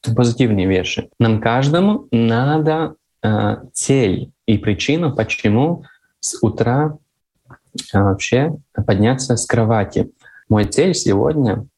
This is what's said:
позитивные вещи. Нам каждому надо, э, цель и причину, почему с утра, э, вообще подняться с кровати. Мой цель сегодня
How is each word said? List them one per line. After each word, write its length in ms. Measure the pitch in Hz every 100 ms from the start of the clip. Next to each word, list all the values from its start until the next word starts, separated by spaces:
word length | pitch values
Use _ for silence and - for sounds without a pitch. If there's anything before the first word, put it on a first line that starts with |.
| - 113
позитивные 500 | 123 117 123 101 92
вещи. 420 | 95 92 - - _
Нам 200 | 113 110
каждому 680 | 113 120 139 165 202 208 -
надо, 840 | 117 113 113 135 156 156 156 156 - _ _
э, 340 | 107 107 104 - -
цель 580 | - - 135 107 - - _ -
и 120 | 101
причину, 560 | - 98 - 156 165
почему 720 | - 110 - 110 107 151 - - _ _ _
с 160 | - -
утра, 540 | 110 - 113 131 151 151 _ _ _ _ _ - _ - -
э, 80 | 98
вообще 500 | 98 95 - 123 151 151 _ - 104
подняться 500 | 98 107 131 - 117
с 100 | -
кровати. 640 | 117 110 113 98 - - _ - - _
Мой 160 | 107
цель 300 | 101 - 180
сегодня 720 | 165 - 98 139 151 123 - -